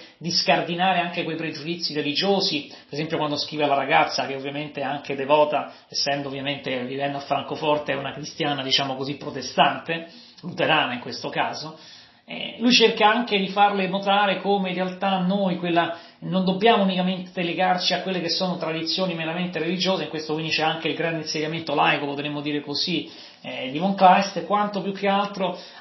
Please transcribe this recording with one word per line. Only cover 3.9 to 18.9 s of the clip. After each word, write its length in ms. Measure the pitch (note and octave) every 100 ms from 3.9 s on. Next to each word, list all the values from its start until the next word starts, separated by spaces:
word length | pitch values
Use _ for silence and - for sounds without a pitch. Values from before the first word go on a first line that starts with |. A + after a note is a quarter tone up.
| D#3+ D3+ - B2+
che 100 | C3+
ovviamente 440 | C#3 C#3 D3+ D3
è 60 | C3+
anche 300 | C#3+ - C3+
devota, 580 | C3+ D3+ D3 C#3 B2+ - -
essendo 400 | - C#3+ C#3+ C#3
ovviamente, 560 | C3+ C3+ C3+ C3 B2+ B2
vivendo 320 | C3+ C#3+ C#3
a 40 |
Francoforte, 680 | - C3+ - C#3+ D#3 D3 -
è 60 | C#3
una 160 | C#3
cristiana, 500 | C#3 D3 - D3+ C#3
diciamo 320 | C3 C3 C3+ D3+
così, 220 | C#3 C#3+
protestante, 880 | D3 C#3 B2 - D3+ C3+ - E3 - - - -
luterana 500 | F3+ D#3+ C#3 D#3 C3
in 80 | A#2+
questo 260 | C3 A#2 D3
caso, 500 | D#3 A#2+ - D#3 - - - - _ -
eh, 300 | - - -
lui 120 | A#3+
cerca 380 | G#3+ A3+ - G#3+
anche 280 | A#3 - G3+
di 120 | F#3+
farle 380 | G3+ G3+ G3 F#3
notare 500 | G3 G3+ G3+ G3+ F#3
come 300 | F#3+ G3+ F#3
in 60 | F3+
realtà 420 | F#3 F3+ G3 F#3+
noi 400 | F3+ G3+ F#3+ F3
quella, 400 | F3 E3+ E3 - - -
non 260 | E3 F#3 F#3
dobbiamo 380 | F#3 A3 A3
unicamente 580 | F#3+ F#3 F#3 F#3 - -
legarci 520 | E3+ D#3+ F#3 F3+ -
a 80 | F3
quelle 200 | F#3 F3+
che 80 | E3
sono 260 | - F#3 E3+
tradizioni 580 | D#3+ D#3+ E3